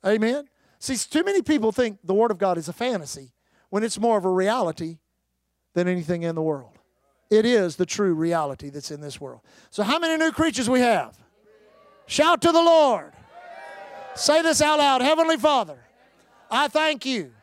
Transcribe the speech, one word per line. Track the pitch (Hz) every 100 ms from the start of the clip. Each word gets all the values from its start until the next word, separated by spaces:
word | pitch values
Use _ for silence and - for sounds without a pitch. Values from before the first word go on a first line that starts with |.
Amen. | 190 214 220 277 285 _ _ _
See, | - 254
too | - 302
many | 370 392
people | 277 302 220
think | 208 240 196
the | 170
Word | 196 233
of | 185
God | 190 170
is | 151
a |
fantasy | 175 247 220 147 - 131 _ _ _ _
when | 196
it's | 220 -
more | 233 214
of |
a | 185
reality | 185 190 247 180 - 165 165 _ _ _ _ _ _ _
than | - 180
anything | 180 160 175
in | 170
the | 165
world. | 160 143 117 _ _ _ _ _ _
It | 214 220
is | 240 180 151
the | 180
true | - 202
reality | 160 165 170 147 131 143
that's | 143 -
in | 147
this | 147 131
world. | 139 120 _ _ _
So | -
how | 202 311
many | 330 320
new | 320
creatures | - 320 240 233
we | 254
have? | 247 202 117 _ _ _ _ _ _ _ _ _ -
Shout | - 311 339
to | 339
the | 330
Lord. | 339 330 294 208 147 - - - - - - - - - - -
Say | - 311
this | 330 311
out | 294 302
loud. | 285 262
"Heavenly | 254 311 320 320
Father, | 285 277 185 135 _ _ _ _ _ _ _
I | 226 285
thank | 302 311 285 254
you. | 247 143 113